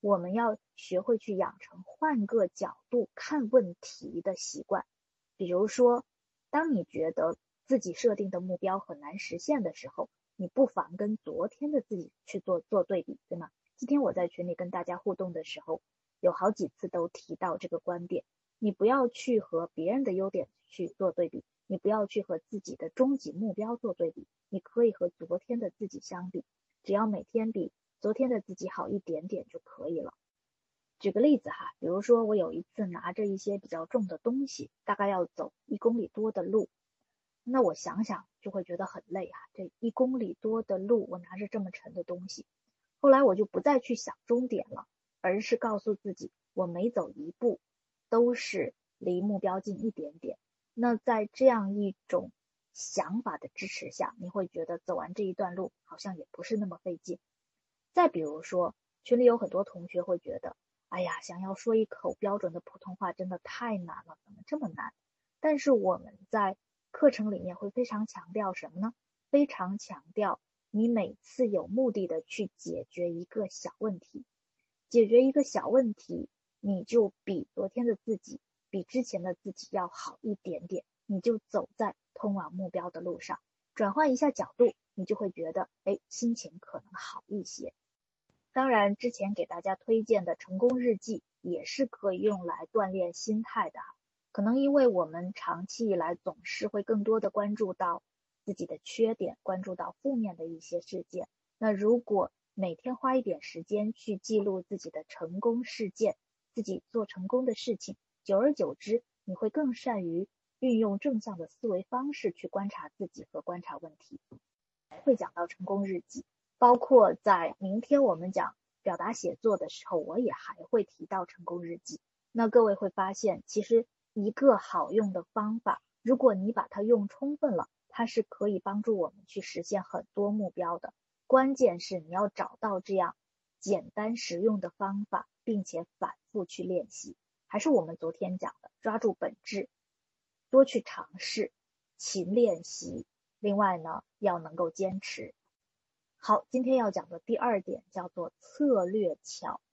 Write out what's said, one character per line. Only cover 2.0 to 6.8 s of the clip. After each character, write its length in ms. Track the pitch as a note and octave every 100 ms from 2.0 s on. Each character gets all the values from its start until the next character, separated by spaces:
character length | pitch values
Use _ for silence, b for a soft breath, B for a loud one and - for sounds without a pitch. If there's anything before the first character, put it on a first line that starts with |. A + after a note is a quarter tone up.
| D#4 C#4 G3+
个 200 | A#3 F#3
角 280 | - G3 - _
度 180 | B3 G#3
看 340 | - - D4+ A3
问 260 | B3+ F#3+ F3
题 400 | - - - E3+
的 160 | - F3+
习 280 | - D3+
惯。 200 | - - - _ _ _ _ _
比 100 | F#3
如 180 | F3+ G#3
说， 380 | - B3 A#3+ - _ _ _ _
当 240 | C#4+ E4
你 100 | A#3+